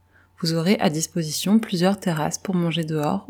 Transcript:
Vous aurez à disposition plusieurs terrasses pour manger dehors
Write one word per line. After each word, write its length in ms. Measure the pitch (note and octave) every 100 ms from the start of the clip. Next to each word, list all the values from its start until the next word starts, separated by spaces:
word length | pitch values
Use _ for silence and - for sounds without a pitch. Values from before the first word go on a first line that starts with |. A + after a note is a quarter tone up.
| _ _ _ _
Vous 140 | E3+
aurez 240 | E3 E3 A3
à 100 | G3+
disposition 720 | D3+ D#3+ F3 D#3 D3 F3+ A3
plusieurs 400 | G#3+ F3+ F3+ G3
terrasses 380 | - D#3+ D3+ -
pour 180 | - F3+
manger 280 | E3+ D#3+
dehors 440 | D#3+ D#3 D3 G3 -